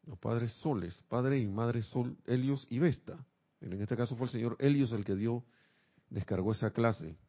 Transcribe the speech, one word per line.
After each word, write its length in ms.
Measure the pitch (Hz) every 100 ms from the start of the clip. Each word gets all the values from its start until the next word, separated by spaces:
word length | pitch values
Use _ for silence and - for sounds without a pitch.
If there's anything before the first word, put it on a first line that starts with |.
Los 140 | - 95
padres 340 | 110 117 117
soles, 460 | - 160 120 85 85 _
padre 300 | 120 127 139
y 80 | 107
madre 360 | 101 117 120
sol, 340 | 107 131 123 - -
Helios 400 | 127 131 139 -
y 80 | 120
Vesta. 460 | 170 131 - - 131 _ _ _
Pero 160 | - 95
en 60 |
este 140 | 104 117
caso 200 | 120 117
fue 100 | 123
el 60 |
señor 240 | 123 117 -
Helios 340 | 139 143 131
el 120 | 113
que 100 | 101
dio, 300 | 95 113 120 - _ _ _ _ _ _
descargó 420 | - - 95 95
esa 200 | 107 110
clase 440 | - 117 107 80 82